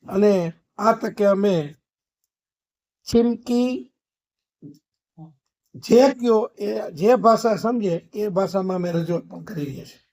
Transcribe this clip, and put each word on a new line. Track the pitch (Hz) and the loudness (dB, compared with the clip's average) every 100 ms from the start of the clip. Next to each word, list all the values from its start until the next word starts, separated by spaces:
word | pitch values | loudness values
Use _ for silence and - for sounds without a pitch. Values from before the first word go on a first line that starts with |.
| - | -4
અને | 190 208 196 170 - _ - | 2 4 4 0 -8 _ -2
આ | 214 | 0
તકે | 220 220 - 202 | 0 -2 0 2
અમે | 196 202 180 147 151 _ _ _ _ _ _ _ _ _ _ _ _ - | 2 2 0 -4 -12 _ _ _ _ _ _ _ _ _ _ _ _ 0
ચીમકી | 226 240 233 - 240 247 254 - _ _ _ _ _ _ _ - 147 _ _ _ _ 160 _ _ _ _ - | 2 2 0 -2 0 0 -4 -10 _ _ _ _ _ _ _ -20 -20 _ _ _ _ -20 _ _ _ _ -20
જે | - 233 269 | 2 6 6
કયો | 269 240 220 226 - | 2 0 0 0 -6
એ | 202 220 - | -8 -6 -8
જે | 165 196 247 | -2 2 4
ભાષા | 196 220 233 202 | 4 4 2 -2
સમજે | 208 240 202 170 - | -2 -2 -2 -4 -6
એ | - 208 | -8 -4
ભાષામાં | 180 190 190 185 185 | -2 -2 -2 -4 -4
અમે | 175 | -2
રજૂઆત | 170 165 170 | -4 -4 -6
પણ | - 175 | -6 -18
કરી | 165 190 143 | -14 -10 -10
રહ્યા | - - | -10 -16
છીએ. | - _ | -20 _